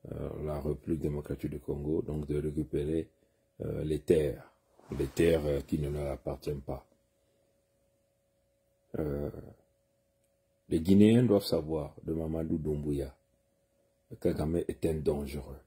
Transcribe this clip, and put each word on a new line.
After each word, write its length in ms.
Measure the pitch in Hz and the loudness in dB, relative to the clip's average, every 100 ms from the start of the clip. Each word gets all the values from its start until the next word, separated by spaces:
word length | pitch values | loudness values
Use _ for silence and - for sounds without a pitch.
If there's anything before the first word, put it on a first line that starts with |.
| 71 | -10
euh, 160 | 73 73 73 | -8 -8 -6
la 160 | 76 73 | -6 -4
République 400 | 73 71 - 82 | -4 -6 -4 -2
démocratique 500 | 76 73 - 71 78 | -2 -4 -6 -6 -6
du 100 | 73 | -8
Congo, 420 | - 73 71 80 | -6 -6 -2 -2
donc 240 | - 76 73 | -2 -6 -2
de 160 | 73 | -2
récupérer, 680 | 76 73 76 - 73 80 80 _ _ _ _ _ | -2 -4 -4 -2 0 -2 -4 _ _ _ _ _
euh, 200 | 73 71 | -6 -4
les 160 | 76 76 | -2 -4
terres, 520 | - 82 73 - - _ _ _ - 69 | 4 4 4 -2 -14 _ _ _ -10 -4
les 80 | 69 | -4
terres, 400 | - 82 82 73 | 4 6 6 2
euh, 140 | 71 | -2
qui 160 | 71 80 | -2 -2
ne 100 | 71 | -2
leur 240 | 73 71 | -2 -4
appartiennent 480 | 67 - 67 - 73 | -4 -6 -8 -6 -8
pas. 260 | 69 65 - _ _ _ _ _ _ _ _ _ _ _ _ _ _ _ _ _ _ _ _ - | -6 -10 -12 _ _ _ _ _ _ _ _ _ _ _ _ _ _ _ _ _ _ _ _ -6
Euh, 320 | 76 71 71 - - - _ _ _ _ _ _ _ _ _ _ _ | -4 -4 -6 -8 -16 -20 _ _ _ _ _ _ _ _ _ _ _
les 120 | 82 | -2
Guinéens 420 | 80 98 104 117 | 6 8 10 8
doivent 240 | 123 101 - | 6 4 4
savoir 480 | 85 78 80 73 - | -2 0 -4 -6 -10
de 80 | 78 | -6
Mamadou 460 | 80 80 80 80 85 | -4 -2 -4 -2 -2
Doumbouya, 580 | 76 76 73 71 69 - _ _ _ _ _ _ _ _ _ - | -2 -4 -2 -4 -4 -10 _ _ _ _ _ _ _ _ _ -2
Kagame 360 | 98 80 78 85 - | 0 0 0 0 -2
est 160 | - | -2
un 100 | 85 78 | -2 0
dangereux. 600 | 71 73 71 71 69 69 | 0 -2 -4 -8 -10 -14